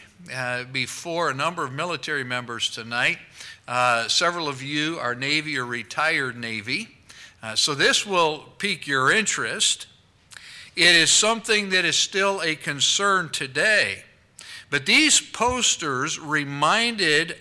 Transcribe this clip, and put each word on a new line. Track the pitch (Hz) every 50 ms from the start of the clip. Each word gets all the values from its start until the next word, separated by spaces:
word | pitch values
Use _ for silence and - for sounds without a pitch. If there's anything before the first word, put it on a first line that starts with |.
| - - _ - 175 - 123
uh, | 131 127 123 123 123 127
before | 127 131 135 127 - - - - 170 165 170 170 151
a | 131
number | 135 147 165 180 170 151
of | 127 127
military | 143 165 180 170 143 - 160 151 143 131
members | 123 127 123 123 117 117 113 - -
tonight. | - - 113 117 120 120 131 156 175 170 - - - - - - - - _ -
Uh, | 123 123 123 123 120 117 113 110
several | - - 180 170 175 175 165 147
of | 139 127
you | 135 139 147 147 151 156 170 160
are | 123 120 120
Navy | 123 135 139 147 156 151 156 147
or | 131 123
retired | 120 120 117 110 - - - 151 160 165 151 135 127 120
Navy, | 120 117 113 110 110 104 120 131 185 226 - - _ _ - - - - - - _
uh, | - 110 110
so | 113 - 156 147
this | 135 170 247 269 - -
will | 208 190 175 165 156 156 143 117 - - -
pique | - 202 185 139 - 147
your | 143 135 131 139 170
interest. | 220 214 - - 151 123 113 139 214 - - - - - - _ _ _ _ _ _ _ _ - - - - - - - - -
It | 185 165 175 175
is | 165 160 143 -
something | - 214 214 226 226 - - 220 208 202 196
that | 185 185 175
is | 165 147
still | - - - - 190 196 196 196 190 160
a | 165 156
concern | 151 - 165 143 139 127 - - - 202 202 190 185 170 143
today. | - - 147 135 131 147 180 220 214 202 131 101 95 92 - - _ _ _ _ _ - - - - - - -
But | 143 143 135
these | 190 226 277 311 294 - -
posters | - - - - 214 247 254 254 220 - - - 170 151 131 123 139 160 151 -
reminded | 156 147 151 151 143 139 143 143 147 160 190 220 233 233 233 208 185 160 151 151 165 165 - -